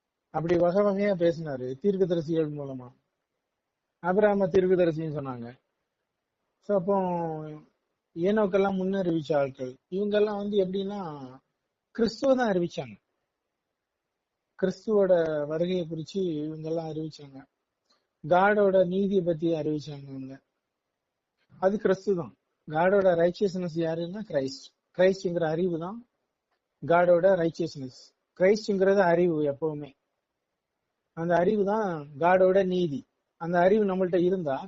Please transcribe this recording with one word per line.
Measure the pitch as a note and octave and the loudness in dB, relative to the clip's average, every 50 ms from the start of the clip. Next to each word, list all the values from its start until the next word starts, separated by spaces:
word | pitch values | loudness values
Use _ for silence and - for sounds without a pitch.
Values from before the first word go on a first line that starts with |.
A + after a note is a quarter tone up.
| _ _ _ _ _ _ - | _ _ _ _ _ _ -8
அப்படி | D#3 D#3 E3+ F3+ E3+ | -6 -2 0 2 2
வகை | E3+ F3 E3+ G3+ G3+ | 2 2 2 2 2
வகையா | G3+ G3 G3 G3+ G#3 G3 | 2 0 0 0 -2 0
பேசினாரு | E3+ E3+ E3+ E3 D#3 E3 D#3 C#3 B2 B2+ B2+ C3+ C3+ | 2 2 0 0 0 -4 -8 -8 -8 -8 -8 -8 -4
தீர்க்கதரிசிகள் | - G3+ G3 F#3 F#3+ E3 F3 E3+ D#3 D#3 E3 D#3+ D#3+ D3+ D3 D3 | -2 -2 0 0 0 0 0 -2 -2 -2 -2 -2 -2 -2 -6 -8
மூலமா. | C#3+ C#3 C3+ B2+ B2 B2 B2+ _ _ _ _ _ _ _ _ _ _ _ _ _ _ _ _ _ _ _ _ _ - | -10 -10 -12 -12 -14 -18 -20 _ _ _ _ _ _ _ _ _ _ _ _ _ _ _ _ _ _ _ _ _ -4
ஆபிரகாம | E3+ F#3 G3+ G#3+ G#3 G3+ G3+ G3 F3+ D#3+ | 0 2 4 4 4 4 2 2 2 4
தீர்க்கதரிசின்னு | F#3+ F#3 F#3 F#3 F3 F3+ E3 D#3 D#3 D#3+ D#3+ C#3+ D3+ | 4 4 4 4 4 4 2 2 0 -4 -6 -6 -6
சொன்னாங்க. | C#3 C3+ B2+ A#2+ A#2 A#2 B2+ - _ _ _ _ _ _ _ _ _ _ _ _ _ _ _ _ _ _ _ _ _ - | -8 -8 -10 -10 -12 -14 -16 -18 _ _ _ _ _ _ _ _ _ _ _ _ _ _ _ _ _ _ _ _ _ -2
So, | G#3 G3 | 0 0
அப்போ | E3+ G3 G3+ G3 F#3 F3+ F3+ F3 E3+ D#3+ D#3+ D#3 D#3 D#3 D3+ D#3 - _ _ _ _ _ _ _ _ _ - | 2 2 0 0 0 0 -2 -2 -4 -4 -6 -8 -10 -12 -14 -16 -20 _ _ _ _ _ _ _ _ _ -6
ஏனோக்கெல்லாம் | E3 E3+ F#3+ G#3 A3 G#3+ F#3+ F#3 G3 G3 G3 G3 F#3+ | -2 -2 0 2 2 0 2 2 0 0 0 -2 -2
முன்னறிவிச்ச | F#3 F#3 G3 G3 F#3+ F3 E3 E3 D3 C#3 D#3+ C#3+ | -2 -2 -2 -2 -2 -2 -2 -2 -2 0 0 0
ஆட்கள். | C#3 C3+ C3 - C3 B2+ B2+ - _ _ | 0 0 -2 -6 -10 -10 -12 -14 _ _
இவங்கெல்லாம் | F3+ F#3 G#3 G#3 G3+ G#3 G#3 G#3+ G#3 G3+ | -6 -4 -2 0 2 2 2 0 0 -4
வந்து | G3+ G#3 G#3 G#3 | -6 -2 0 0
எப்படின்னா, | F#3+ F3+ F#3 G3 G3 G3 G#3 G3+ F#3+ E3 D3+ C#3+ C3+ B2+ B2+ C3+ _ _ _ _ _ _ _ _ _ _ - | 0 0 -2 -4 -6 -6 -8 -8 -8 -10 -10 -12 -14 -16 -18 -20 _ _ _ _ _ _ _ _ _ _ -4
கிறிஸ்துவ | - A#3+ - - - - C4+ C4+ | -2 -2 -2 -2 0 0 2 2
தான் | B3 B3 A3 | 2 2 0
அறிவிச்சாங்க. | G3 F#3 F3 E3+ - - C#3+ A#2 G#2 - _ _ _ _ _ _ _ _ _ _ _ _ _ _ _ _ _ _ _ _ _ _ _ _ _ _ _ _ _ _ _ - | 0 0 -2 -2 -4 -8 -12 -12 -14 -20 _ _ _ _ _ _ _ _ _ _ _ _ _ _ _ _ _ _ _ _ _ _ _ _ _ _ _ _ _ _ _ -4
கிறிஸ்துவோட | - F#3 F#3 - - A3+ G#3+ G3+ G3 F#3 F#3 E3+ E3 D#3+ D#3 D3+ D3 D3 | -4 -4 -4 -6 -4 -2 0 2 4 4 4 2 2 0 -2 -4 -4 -4
வருகையை | D#3 D#3+ F3 F3 F#3 F3+ E3+ | -4 -4 -2 -2 -2 -4 -4
குறிச்சு | D#3 E3 D#3+ D#3 - - G3 F#3+ F3+ D#3+ D3 D3 | -6 -8 -10 -10 -8 -6 -4 -4 -4 -4 -4 -6
இவங்கெல்லாம் | D#3 D#3 D#3 D#3 D#3 D#3+ E3+ D#3+ D#3+ | -8 -8 -10 -8 -6 -6 -6 -6 -6
அறிவிச்சாங்க. | D#3 D#3 D#3+ D#3 D3+ - D3 C#3 C3+ C3+ C3+ _ _ _ _ _ _ _ _ _ _ _ _ _ _ _ - | -8 -8 -8 -10 -10 -14 -20 -20 -20 -20 -20 _ _ _ _ _ _ _ _ _ _ _ _ _ _ _ -2
காடோட | D3 F3 F3+ F#3+ G3+ G#3+ G#3 G3+ G3 F#3 F#3+ F#3 F3 | 2 2 4 4 4 4 4 2 4 4 4 2 2
நீதியை | F3+ F#3+ G3+ F#3+ G3+ G3 E3+ | 0 0 0 0 0 0 0
பத்தி | E3+ E3+ D3+ E3+ E3 E3 | 0 -2 -2 -2 -2 -2
அறிவிச்சாங்க | D#3 C#3+ D3+ D3+ D3+ C#3+ D3+ D3 C#3 C#3 C#3 | -2 -2 -4 -4 -4 -6 -10 -12 -14 -14 -14
இவங்க. | C3+ C3+ C3 C3 C3+ C3+ _ _ _ _ _ _ _ _ _ _ _ _ _ _ _ _ _ _ _ _ _ _ - - | -14 -14 -14 -14 -16 -18 _ _ _ _ _ _ _ _ _ _ _ _ _ _ _ _ _ _ _ _ _ _ -8 -2
அது | F#3 F#3+ G3+ G#3 | -2 0 0 0
கிறிஸ்து | - G3+ F#3+ F#3+ - G#3+ G3 | 0 -2 -2 -2 -2 -2 -2
தான். | F3 D3+ A2 - _ _ _ _ _ _ - | -2 -4 -8 -14 _ _ _ _ _ _ -6
காடோட | D3+ D#3 E3+ F#3 G3 G3+ F#3+ F#3+ F3 | -2 0 2 4 4 4 4 4 4
ரைச்சியஸ்னஸ் | E3 E3 F3+ F3 - G#3+ G3 E3 F#3 F3+ F3 D3+ E3+ | 4 4 2 2 0 -2 -2 -2 -2 -6 -4 -4 -2
யாருன்னா | E3 D#3+ E3 E3 E3+ E3+ F3+ G#3+ G#3 - | -2 -2 -2 -4 -6 -6 -8 -10 -8 -4
கிரைஸ்ட். | E3 C#3+ C3+ C3+ C3+ - - - _ _ _ _ _ - | -2 -2 -2 -2 -6 -10 -16 -20 _ _ _ _ _ 2
கிரைஸ்ட்ங்கிற | F#3 F#3 F#3+ F#3+ - F#3+ E3+ E3+ E3 D#3 | 4 4 4 2 -2 -4 -2 0 0 0
அறிவு | D#3+ D#3+ F3+ F#3 E3+ D#3 | 0 0 0 -2 -2 -4
தான். | E3 F3+ G#3+ A#3 A#3+ _ _ _ _ _ _ _ _ _ _ _ _ _ _ _ - | -6 -8 -10 -14 -16 _ _ _ _ _ _ _ _ _ _ _ _ _ _ _ -2
காடோட | C#3 E3 F3 F3+ F3 F3 E3+ E3 G3 G3 | 2 2 4 6 4 4 4 4 4 4
ரைச்சியஸ்னஸ். | F3 E3 E3 D#3 - F3 D#3 - D3 C3+ B2+ - - - - _ _ _ _ _ - | 2 2 -2 -2 -4 -6 -6 -8 -10 -12 -12 -14 -18 -20 -20 _ _ _ _ _ 2
கிரைஸ்ட்ங்கிறது | F3 F#3+ A3 G#3+ G#3+ - G3+ F#3+ F#3+ F#3+ G3 G3+ F#3+ | 4 4 4 2 0 -2 0 2 2 4 4 4 4
அறிவு | F3 E3+ F3 F3+ F3+ E3 D3+ D3+ | 4 4 4 4 2 2 0 0
எப்பவுமே. | C#3+ C3+ B2 - D#3+ D3+ D3 D3 C#3 - _ _ _ _ _ _ _ _ _ _ _ _ _ _ _ _ _ _ _ _ _ _ _ _ E3 | -2 -2 -2 -4 -4 -4 -6 -10 -14 -18 _ _ _ _ _ _ _ _ _ _ _ _ _ _ _ _ _ _ _ _ _ _ _ _ -6
அந்த | E3 F3 F3 | -2 0 2
அறிவு | E3+ F3+ F#3+ A3 G#3 G3 | 2 2 2 2 2 0
தான் | G3 G#3 A3 A3 F#3+ E3+ D#3 C#3+ D3 D3+ C3+ | 0 0 -2 -2 -4 -6 -8 -10 -12 -6 0
காடோட | D#3+ F3 F#3 F#3 F#3 F#3 F#3 G3 G3 | 2 4 6 6 6 6 4 4 2
நீதி. | F#3 F3+ F3+ F3+ D#3+ C#3 B2 - _ _ _ _ _ _ - | 2 0 0 0 -2 -4 -6 -10 _ _ _ _ _ _ -12
அந்த | E3+ E3 F3+ F3 | -6 -2 2 2
அறிவு | F3 F#3+ G3+ A3 G#3 | 4 4 4 4 2
நம்மள்ட்ட | G3 F#3 F#3 F#3+ F3+ E3+ F3+ E3+ | 2 0 -2 -2 0 0 0 2
இருந்தா | F3+ F#3+ F#3 F3 C#3+ C3 C#3 F3 | 0 0 -2 -2 -4 -4 -6 -8